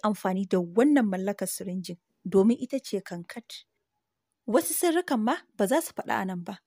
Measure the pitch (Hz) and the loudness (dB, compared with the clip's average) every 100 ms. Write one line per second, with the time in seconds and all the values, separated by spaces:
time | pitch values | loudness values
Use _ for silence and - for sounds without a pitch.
0 | 214 202 190 190 196 190 175 185 285 277 | -2 -2 -2 -2 0 0 0 4 6 6
1 | 214 185 196 202 190 - 190 185 175 175 | 4 0 -4 -4 -6 -8 -8 -8 -8 -12
2 | _ _ 180 196 208 247 247 269 - 196 | _ _ 0 4 4 2 -2 -6 -4 -6
3 | - 175 170 240 - - - _ _ _ | -6 -10 -10 -16 -16 -20 -20 _ _ _
4 | _ _ _ _ - 233 330 - 349 330 | _ _ _ _ 0 2 2 0 2 2
5 | 370 247 220 330 - - 196 294 - - | 0 0 0 -2 -4 -2 2 2 0 -8
6 | - - 190 180 170 190 | -4 -2 -2 -6 -8 -14